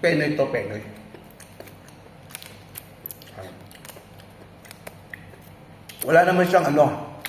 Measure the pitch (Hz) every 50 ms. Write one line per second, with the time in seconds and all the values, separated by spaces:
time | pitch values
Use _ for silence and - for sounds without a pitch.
0 | - 170 165 151 151 151 147 - 139 135 127 117 101 104 104 107 110 - - -
1 | - - - - - - - - - - - - - - - - - - - -
2 | - - - - - - - - - - - - - - - - - - - -
3 | - - - - - - - - - - - - - - - - - - - -
4 | - - - - - - - - - - - - - - - - - - - -
5 | - - - - - - - - - - - - - - - - - - - -
6 | - 127 160 165 180 180 185 185 180 175 185 175 160 147 147 151 143 131 - -
7 | - - - - -